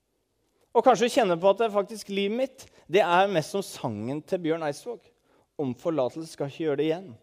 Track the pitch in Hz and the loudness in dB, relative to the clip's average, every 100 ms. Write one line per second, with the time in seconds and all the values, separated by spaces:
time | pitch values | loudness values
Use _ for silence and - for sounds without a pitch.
0 | _ _ _ _ _ _ _ 240 254 254 | _ _ _ _ _ _ _ 4 6 4
1 | 247 269 208 170 196 196 226 202 190 220 | 4 2 2 4 2 4 0 0 -4 -8
2 | - 196 202 233 262 - - _ - 170 | -6 -2 -2 -2 -4 -8 -20 _ 0 2
3 | 170 175 202 180 143 196 185 - 135 104 | 4 4 4 2 -2 -6 -6 -8 -6 -4
4 | 113 147 - 185 160 165 151 143 - 117 | -6 -6 -4 -4 -2 -2 -4 -6 -12 -14
5 | _ _ _ _ _ - 135 123 180 156 | _ _ _ _ _ -6 -6 -2 -2 0
6 | 123 160 160 - 143 - 160 139 156 165 | -2 -4 -14 -8 -10 -4 -2 0 0 -2
7 | 190 117 | -6 -20